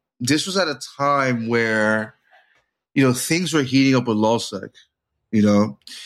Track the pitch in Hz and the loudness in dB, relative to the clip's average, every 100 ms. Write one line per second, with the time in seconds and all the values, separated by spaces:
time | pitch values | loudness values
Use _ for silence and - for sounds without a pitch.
0 | _ _ 123 151 202 190 170 131 - - | _ _ -2 -2 0 -2 -2 -6 -12 -4
1 | 143 143 131 120 113 117 113 110 107 110 | -2 0 0 -2 -2 0 0 0 2 0
2 | 110 - _ _ _ _ _ _ _ - | -4 -12 _ _ _ _ _ _ _ 0
3 | 135 123 - 165 175 156 131 131 135 131 | 2 2 -2 -4 -2 -2 0 2 4 2
4 | 120 107 110 113 - 98 104 - _ _ | 2 0 2 0 -4 -10 -12 -18 _ _
5 | _ _ _ 110 104 101 107 104 - - | _ _ _ 2 4 4 0 -4 -18 -20